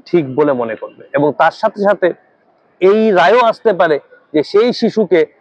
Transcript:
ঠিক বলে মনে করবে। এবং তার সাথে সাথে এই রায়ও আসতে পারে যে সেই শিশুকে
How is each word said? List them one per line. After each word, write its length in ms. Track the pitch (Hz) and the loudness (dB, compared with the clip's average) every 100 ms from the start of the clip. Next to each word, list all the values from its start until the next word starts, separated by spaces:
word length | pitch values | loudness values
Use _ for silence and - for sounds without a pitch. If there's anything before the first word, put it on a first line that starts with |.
| - | -4
ঠিক 180 | 175 139 | -2 -2
বলে 180 | 131 147 | -2 -2
মনে 220 | 127 113 107 | -2 -6 -8
করবে। 220 | - - - 139 | -14 -20 -8 -2
এবং 120 | 147 - | -2 0
তার 140 | 160 - | -2 0
সাথে 200 | 220 214 | -6 -2
সাথে 260 | 202 190 180 - _ _ _ _ _ _ | -2 0 -2 -4 _ _ _ _ _ _
এই 200 | 185 214 220 180 | 2 2 2 2
রায়ও 220 | 175 233 233 | 2 2 2
আসতে 200 | - 226 180 | 0 -2 0
পারে 160 | 175 143 - - _ | 0 -2 -4 -20 _
যে 80 | 151 | -4
সেই 260 | 139 202 247 | 0 0 0
শিশুকে 480 | - 226 - 202 175 151 _ | 0 -2 -2 0 0 0 _